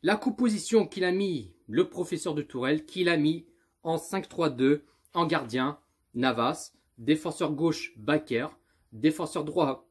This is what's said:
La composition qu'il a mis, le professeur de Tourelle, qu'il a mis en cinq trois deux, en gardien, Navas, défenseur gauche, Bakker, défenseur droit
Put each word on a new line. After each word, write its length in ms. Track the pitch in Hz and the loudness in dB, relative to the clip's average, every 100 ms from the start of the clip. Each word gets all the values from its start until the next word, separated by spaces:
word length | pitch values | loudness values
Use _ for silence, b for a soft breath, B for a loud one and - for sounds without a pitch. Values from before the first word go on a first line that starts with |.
La 140 | 156 208 | 2 0
composition 680 | - - 247 208 - 220 175 | 0 2 0 0 2 2 2
qu'il 180 | - | 0
a 80 | 180 | 0
mis, 400 | 185 196 160 98 _ - | 2 0 -2 -6 _ -4
le 220 | 113 175 | 0 0
professeur 440 | 175 175 165 180 | -2 -4 -4 -4
de 60 | 147 | -4
Tourelle, 460 | 147 131 127 151 156 | -6 -4 0 -2 -2
qu'il 240 | 190 175 | -2 0
a 80 | 170 | 2
mis 280 | 147 165 - b b b | 2 0 -6 b b b
en 160 | 165 165 | -4 -4
cinq 280 | - 196 - | -2 -6 -6
trois 220 | - 160 | -2 -2
deux, 380 | 123 131 147 b b b | 2 4 4 b b b
en 140 | 175 170 | -2 0
gardien, 520 | 160 127 123 131 147 _ _ _ | 0 -2 -2 -2 -4 _ _ _
Navas, 580 | 120 131 117 120 160 - _ _ _ | -2 0 2 0 0 -8 _ _ _
défenseur 560 | 117 156 175 156 160 | 0 0 0 -4 -2
gauche, 400 | 147 165 151 - - | 0 0 0 -6 -10
Bakker, 480 | 107 151 151 117 147 - _ _ _ | -2 -2 0 -4 -4 -10 _ _ _
défenseur 520 | 110 147 156 165 180 | 0 0 0 -4 -4
droit 420 | 147 160 147 131 _ | -2 0 0 0 _